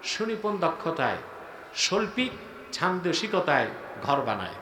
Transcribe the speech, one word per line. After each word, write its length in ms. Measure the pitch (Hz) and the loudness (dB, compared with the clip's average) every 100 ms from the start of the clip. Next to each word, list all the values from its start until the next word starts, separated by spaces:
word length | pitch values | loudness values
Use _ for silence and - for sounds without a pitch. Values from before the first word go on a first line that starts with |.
সুনিপুণ 520 | - - 220 214 214 202 | -4 -2 -2 0 0 2
দক্ষতায়, 600 | 170 - 165 165 123 101 - - - - - | 2 2 -2 2 2 0 -6 -12 -14 -14 -12
শৈল্পিক 560 | - - 196 220 - 254 - - - - | 0 2 4 2 0 -2 -2 -12 -14 -10
ছান্দসিকতায় 920 | - 180 185 175 165 220 190 175 139 110 - - - | 0 2 2 2 0 2 2 6 4 4 -2 -10 -8
ঘর 180 | - 139 | 2 2
বানায়। 340 | 127 104 90 - | 2 0 -2 -8